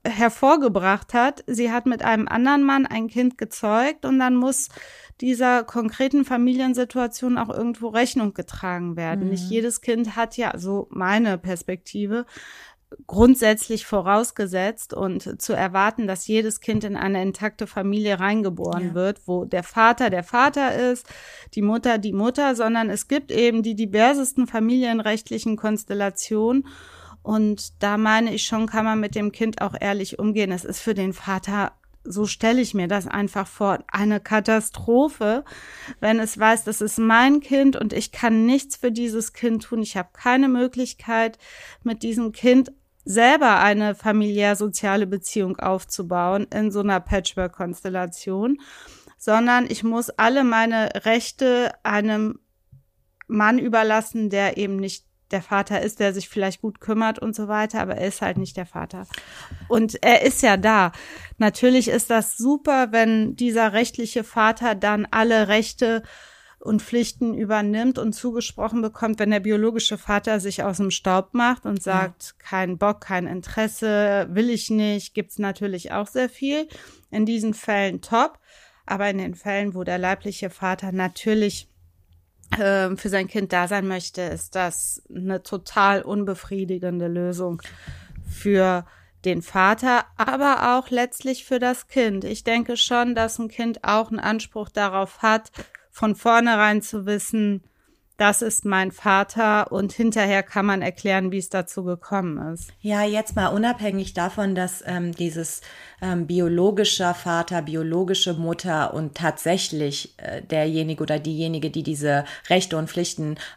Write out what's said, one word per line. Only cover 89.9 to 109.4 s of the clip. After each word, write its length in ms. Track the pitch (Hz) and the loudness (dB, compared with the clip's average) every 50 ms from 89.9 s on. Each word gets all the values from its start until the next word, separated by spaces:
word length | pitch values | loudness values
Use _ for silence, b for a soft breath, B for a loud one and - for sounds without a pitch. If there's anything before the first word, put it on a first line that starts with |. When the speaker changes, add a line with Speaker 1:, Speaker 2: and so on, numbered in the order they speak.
| 247 240 - - - | 2 2 0 -2 -4
Speaker 1:
aber 640 | - 226 269 262 262 285 285 262 - - 240 247 254 | -4 -2 -2 0 2 2 2 2 2 2 2 2 2
auch 120 | 254 - | 0 0
letztlich 540 | 254 240 247 247 - - - 262 262 - - | -2 -2 -2 -2 -4 -8 -4 -4 -4 -4 -4
für 120 | - 262 247 | -2 -2 0
das 300 | 247 247 254 - - _ | 0 0 -2 -4 -6 _
Kind. 360 | - 269 233 220 202 190 190 | 0 2 2 2 0 -2 -4
Ich 200 | 202 214 - - | -6 -6 -4 -2
denke 320 | 233 226 240 233 - 240 | 0 0 0 0 -2 0
schon, 380 | 226 - - 247 240 240 247 240 | 0 0 2 2 2 2 2 0
dass 240 | 226 226 226 - - | 0 -2 -2 -2 -6
ein 100 | 233 220 | -8 -8
Kind 360 | - - 233 233 220 - - | -6 -6 -4 -4 -4 -4 0
auch 260 | - 208 220 220 220 | 2 2 2 2 0
einen 100 | 220 214 | -4 -4
Anspruch 480 | - 208 214 220 - - - 214 208 - | -2 -2 -2 -2 -4 -8 -10 -10 -10 -6
darauf 540 | - 214 202 196 185 190 196 185 - - | -4 -2 -2 0 0 -2 -2 -2 -4 0
hat, 280 | - 220 220 220 220 - B B B B B B B B | 2 2 2 2 0 -6 B B B B B B B B
von 240 | B - 226 214 202 | B -2 0 0 0
vornherein 640 | - - 233 233 233 240 240 226 208 214 214 208 214 | 2 4 4 6 6 6 4 4 4 4 4 4 2
zu 240 | 208 - - 208 190 | -2 -4 -8 -6 -4
wissen, 580 | 202 208 202 - - - 220 214 202 202 190 _ _ _ _ _ _ _ _ _ _ _ - | -4 -4 -4 -4 -4 -2 0 0 0 0 -2 _ _ _ _ _ _ _ _ _ _ _ 2
„Das 240 | 208 202 202 - | 2 4 4 2
ist 220 | 233 220 - - - | -2 -2 -4 -2 -2
mein 280 | 208 196 190 190 185 | 0 0 0 0 -2
Vater“, 800 | - - - 208 190 196 196 - - 226 226 214 208 208 202 - | -4 -2 0 2 2 2 2 0 -2 0 2 2 4 2 0 0
und 200 | - 190 202 190 | -2 -4 -4 -4
hinterher 500 | - - 233 226 220 220 202 202 196 196 196 | -2 0 0 0 2 2 2 2 2 2 0
kann 220 | - - 208 196 | 0 -2 0 0
man 160 | 208 196 190 | 2 0 0
erklären, 500 | - 185 180 - - 202 190 190 185 185 | -2 -4 -6 -4 -2 0 0 2 0 0
wie 60 | 185 196 | -4 -4
es 100 | 180 - | -6 -4
dazu 340 | - 190 175 - - 196 180 | -4 -4 -4 -4 -8 -8 -6
gekommen 680 | 180 180 175 - - 208 196 180 175 151 143 - 160 165 | -6 -6 -6 -6 -4 -4 -2 -2 -2 -4 -6 -6 -8 -10
ist. 180 | 170 - - - _ | -10 -12 -16 -16 _
Speaker 2:
Ja, 220 | - 214 208 208 | -4 -2 0 0
jetzt 320 | 208 214 208 214 214 - - | 0 0 0 -2 -2 -2 -2
mal 120 | 220 190 143 | -2 0 0
unabhängig 640 | 147 202 220 240 240 233 214 208 190 196 190 185 - | 2 2 0 0 0 0 -4 -4 -4 -4 -6 -6 -4
davon, 400 | 185 175 190 - 220 202 196 190 | -4 -4 -4 -2 -2 -2 -2 -2
dass, 300 | 180 180 180 - - - | -2 -4 -4 -6 -10 -8
ähm, 260 | - 180 180 175 175 170 | -6 -6 -4 -4 -6 -4
dieses, 480 | - 175 170 160 165 165 - - - B B B B B B B B | -4 -4 -4 -4 -6 -8 -8 -8 -12 B B B B B B B B
ähm, 240 | 180 185 180 175 165 151 | -6 -4 -2 -2 -2 0
biologischer 880 | 175 180 175 170 170 175 180 202 202 196 208 202 - - 185 175 175 | 0 0 2 2 2 4 2 2 2 2 0 0 0 0 0 -2 -2
Vater, 480 | - - 175 170 165 170 - 180 170 | -2 -2 -2 -2 -2 -2 -2 -4 -6
biologische 720 | 151 151 156 160 160 160 165 175 190 180 190 185 - 180 175 | -4 -4 -6 -4 -4 -2 0 0 0 0 0 0 0 -2 -2
Mutter 600 | 156 165 165 165 165 - 185 160 156 143 - - | -4 -2 -4 -4 -4 -4 -4 -2 0 -2 -2 -2
und 220 | 156 160 147 143 | -6 -6 -6 -6
tatsächlich, 1000 | - 175 160 151 - | -2 -2 -2 -2 -2